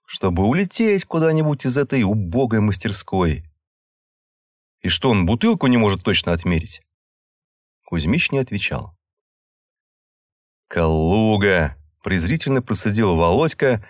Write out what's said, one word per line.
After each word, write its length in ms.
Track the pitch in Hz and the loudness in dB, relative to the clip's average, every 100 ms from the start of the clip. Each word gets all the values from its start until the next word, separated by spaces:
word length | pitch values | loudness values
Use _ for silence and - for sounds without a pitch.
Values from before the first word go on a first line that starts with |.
| - | -16
чтобы 400 | - 98 87 101 | -6 -2 0 2
улететь 600 | 165 196 - 226 196 - | 0 0 0 0 0 -2
куда-нибудь 600 | 165 160 156 151 147 131 | 0 2 2 0 -2 -2
из 120 | 135 | -2
этой 260 | 139 135 | 0 0
убогой 560 | 98 107 90 120 131 110 | 0 0 -2 -2 0 2
мастерской. 840 | 104 95 104 95 - 95 85 71 - _ _ _ _ _ _ _ _ _ _ _ _ _ | 2 0 -4 -6 -4 0 0 -2 -8 _ _ _ _ _ _ _ _ _ _ _ _ _
"И 80 | 92 | -6
что, 200 | - 135 | -2 0
он 160 | 104 87 | 2 2
бутылку 420 | 113 226 208 131 | 2 0 2 2
не 100 | 123 | 4
может 260 | 107 92 | 2 0
точно 300 | - 90 - | 0 0 0
отмерить?" 480 | 85 90 85 82 - _ _ _ _ _ _ _ _ _ _ - | -2 0 -2 -4 -12 _ _ _ _ _ _ _ _ _ _ -8
Кузьмич 460 | 85 78 170 - | -4 -2 -2 0
не 80 | 139 | -2
отвечал. 580 | 123 101 - - - - _ _ _ _ _ _ _ _ _ _ _ _ _ _ _ _ - | -4 -4 -6 -8 -10 -18 _ _ _ _ _ _ _ _ _ _ _ _ _ _ _ _ -8
"Калуга!" 1080 | 87 82 78 80 104 110 104 98 90 73 - - _ | -2 0 2 2 2 2 2 2 2 0 -4 -20 _
презрительно 580 | - 90 87 156 139 135 | -4 -2 0 -2 -2 -2
процедил 540 | 123 107 110 104 104 82 | -2 -2 -2 0 2 2
Володька, 680 | 85 104 160 - 139 110 - | 2 2 0 0 0 0 -4